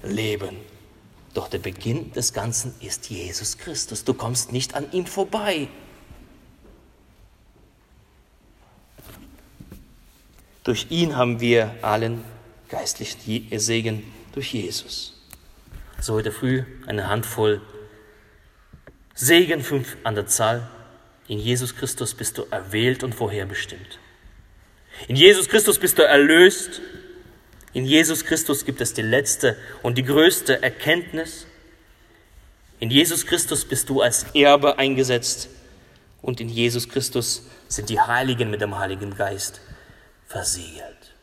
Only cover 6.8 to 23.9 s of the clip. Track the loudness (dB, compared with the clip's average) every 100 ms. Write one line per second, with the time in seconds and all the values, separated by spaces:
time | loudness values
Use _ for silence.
6.8 | _ _ _ _ -20 _ _ _ _ _
7.8 | _ _ _ _ _ _ _ _ _ _
8.8 | _ -20 -20 -20 -20 -20 -20 _ -20 -20
9.8 | -20 -20 -20 _ _ -20 _ _ -4 -4
10.8 | -2 -2 0 2 0 2 4 4 2 -4
11.8 | -2 0 -2 -6 -10 -20 -20 -20 -10 -8
12.8 | -6 -8 -10 -12 -6 -6 -4 -4 0 0
13.8 | -2 -6 -10 -20 -14 -10 -6 -6 -6 -8
14.8 | -10 -12 -14 -18 _ -20 -20 -20 -20 -20
15.8 | -16 -10 -2 -2 -2 -4 -2 -2 -4 -14
16.8 | -10 -8 -2 -4 -4 0 0 0 -4 -20
17.8 | -20 -20 -20 -20 _ _ _ _ _ -20
18.8 | -20 _ _ -2 4 6 6 0 -2 -4
19.8 | -4 -6 -4 -2 -2 2 2 0 -6 -16
20.8 | -20 -20 _ _ -8 -4 0 0 -2 -6
21.8 | -8 -4 -8 -6 -8 -8 -6 -8 -4 0
22.8 | 2 0 -4 -4 -4 -4 -6 -8 -10 -14
23.8 | -18